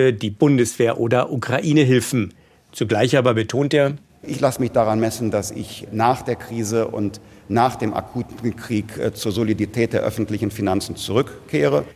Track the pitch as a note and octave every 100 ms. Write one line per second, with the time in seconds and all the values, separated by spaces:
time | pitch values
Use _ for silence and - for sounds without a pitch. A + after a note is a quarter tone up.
0 | C3 A2 A2 G#2 D3 C3+ A#2+ - A#2 -
1 | A#2 B2 C3 C3 - B2+ E3 D3+ C3 B2+
2 | - B2+ F#2+ - _ _ _ - A2 G#2+
3 | B2 C3+ B2+ A2 G#2+ B2 C#3+ D3+ C#3 D3
4 | - _ - C3 C#3 B2+ B2 A#2+ A2 A2
5 | A2+ - A#2 G#2 G2 A#2 - - - A2
6 | A#2 C3 - A#2 - A#2 G#2 A2+ A2 -
7 | G#2 F#2+ - - - G#2+ B2 - G#2+ -
8 | - B2 A2+ - A2+ - - G#2+ G#2 -
9 | A#2 G#2+ A2+ G2 A2 G#2+ G2+ A#2+ A2+ G#2+
10 | - A2 G#2+ G#2 G#2+ - - F#2+ - -
11 | - G2+ C#3+ - - D3+ D3 C#3+ C#3+